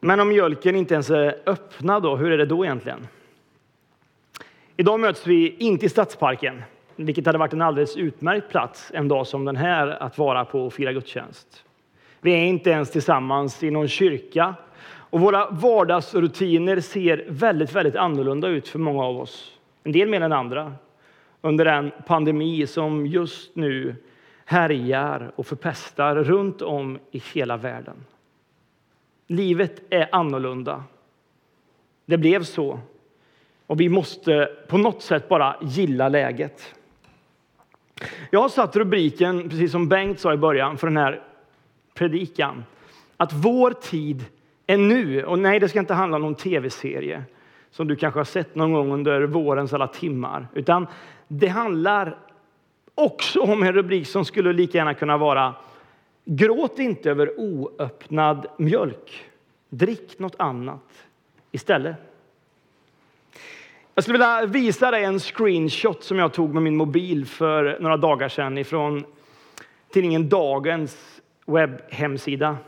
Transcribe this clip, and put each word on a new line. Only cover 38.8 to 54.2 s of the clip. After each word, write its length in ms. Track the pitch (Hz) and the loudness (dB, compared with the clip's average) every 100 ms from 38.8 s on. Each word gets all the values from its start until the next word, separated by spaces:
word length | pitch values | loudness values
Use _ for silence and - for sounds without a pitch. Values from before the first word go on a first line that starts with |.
| 208 202 160 - 180 180 175 | 2 2 0 2 0 0 -4
precis 240 | 160 170 | -2 0
som 160 | 170 170 | 0 2
Bengt 320 | 190 196 202 | 2 0 -2
sa 140 | 175 | 0
i 20 | 151 | 2
början, 420 | 156 139 135 151 | 2 2 0 -2
för 80 | 165 | -2
den 100 | 156 | 2
här 260 | 139 143 - _ _ _ _ _ _ | 0 -2 -12 _ _ _ _ _ _
predikan, 680 | - 170 160 180 - 143 135 113 _ - - _ _ | -4 -2 -2 -6 -4 -4 -4 -16 _ -20 -20 _ _
att 160 | 143 | -2
vår 380 | 151 180 247 247 | 2 2 4 2
tid 540 | 240 - 165 151 135 120 _ _ _ - | 2 -6 -6 -4 -6 -8 _ _ _ 0
är 120 | 196 | 4
nu. 460 | 202 240 190 135 | 6 4 2 -2
Och 140 | 135 175 | 0 0
nej, 220 | 190 202 | 2 4
det 80 | 196 | 2
ska 100 | 208 | 0
inte 160 | 190 | 0
handla 220 | 180 190 156 | 0 0 0
om 60 | |
någon 120 | 151 | -2
T 260 | 151 190 165 | -4 -2 -2
V-serie 600 | 127 - 135 139 73 80 131 _ _ _ _ | -2 -6 -8 -6 -8 -8 -12 _ _ _ _
som 180 | - 160 | -8 -4
du 80 | 147 | -2
kanske 240 | 151 135 | -2 -2
har 40 | |
sett 300 | 143 190 165 | -4 -4 -6
någon 180 | 156 160 | -2 0
gång 200 | 160 139 | 2 0
under 300 | 143 147 143 | 0 0 2
vårens 500 | 147 160 147 139 139 | 2 0 0 0 0
alla 140 | 143 131 | -2 -4
timmar. 600 | - 170 131 123 147 127 | -4 -6 -6 -6 -8 -10
Utan 320 | - 135 175 175 - - - _ | -6 2 2 2 -10 -20 -20 _
det 160 | 147 190 | 0 2
handlar 680 | 190 226 170 175 208 185 - - _ _ _ _ _ _ | 2 -2 0 0 0 -2 -8 -20 _ _ _ _ _ _
också 460 | - 294 - - 190 | 0 0 0 -2 0
om 220 | 196 208 | 2 2
en 100 | 185 | 4
rubrik 340 | 185 180 190 143 | 2 2 -2 -2
som 180 | 202 | -4